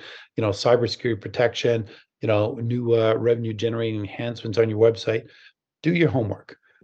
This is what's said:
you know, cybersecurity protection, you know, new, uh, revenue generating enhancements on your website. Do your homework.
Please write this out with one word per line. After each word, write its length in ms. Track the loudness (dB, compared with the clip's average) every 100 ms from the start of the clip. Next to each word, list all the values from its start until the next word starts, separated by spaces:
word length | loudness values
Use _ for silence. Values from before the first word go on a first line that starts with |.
| -10 -20 -14 -4
you 40 |
know, 100 | -2
cybersecurity 680 | 0 4 4 2 -2 -4 -4
protection, 640 | -6 0 0 0 0 0 -2 -12 _ _
you 80 | 0
know, 240 | 0 0
new, 400 | -2 -4 -2 2
uh, 220 | 4 4 2
revenue 340 | 2 0 -2
generating 480 | -4 -4 -2 -4 -4
enhancements 580 | -6 -8 -8 -8 -6 0
on 120 | 0
your 100 | 4
website. 480 | 4 4 -2 -4 -6 -20 -20 _ _ _
Do 120 | -2
your 140 | 2 2
homework. 480 | 2 -2 -6 -12 -20 _ _